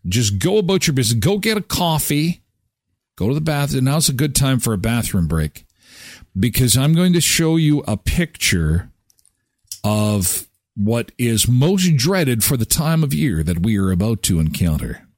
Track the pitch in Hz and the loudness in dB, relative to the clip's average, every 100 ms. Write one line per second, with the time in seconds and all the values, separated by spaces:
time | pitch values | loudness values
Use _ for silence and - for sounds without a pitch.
0 | 85 104 107 101 180 214 180 190 - 135 | -2 -2 0 0 0 0 2 0 2 0
1 | 113 117 123 202 220 214 - - 175 156 | 0 0 0 0 0 -2 -4 -2 0 0
2 | - 147 160 175 _ _ _ _ _ _ | 0 0 -2 -4 _ _ _ _ _ _
3 | _ - 104 147 160 147 143 135 127 151 | _ -4 -2 0 -2 -2 0 0 0 0
4 | 151 131 156 - 135 131 117 104 110 120 | 0 0 -2 0 0 0 0 -2 0 -2
5 | 110 101 80 80 76 - _ _ _ - | -2 -2 0 0 -2 -6 _ _ _ -20
6 | - - - 95 120 - 127 127 143 165 | -20 -20 -10 -2 -2 2 2 2 2 2
7 | 180 170 - - 165 165 151 147 - 117 | 2 2 0 0 0 2 2 0 -2 -4
8 | - 160 165 - - 92 78 82 - _ | -2 -2 -2 -4 -2 0 2 0 -2 _
9 | _ _ _ _ _ _ _ - 110 104 | _ _ _ _ _ _ _ -8 -2 0
10 | 107 104 92 - - _ _ - 101 117 | 0 0 -2 -4 -10 _ _ -4 -2 0
11 | - - 120 110 113 123 151 196 180 147 | -4 -4 -2 0 2 2 2 2 2 2
12 | 135 190 139 117 - 135 110 - 156 165 | 2 0 0 0 0 -2 -2 -2 0 0
13 | 147 147 151 80 78 85 104 104 95 90 | 0 0 -2 0 -2 0 0 0 2 2
14 | 107 110 - 87 78 - 87 73 62 - | 0 -2 0 0 0 0 0 0 -4 -10
15 | _ | _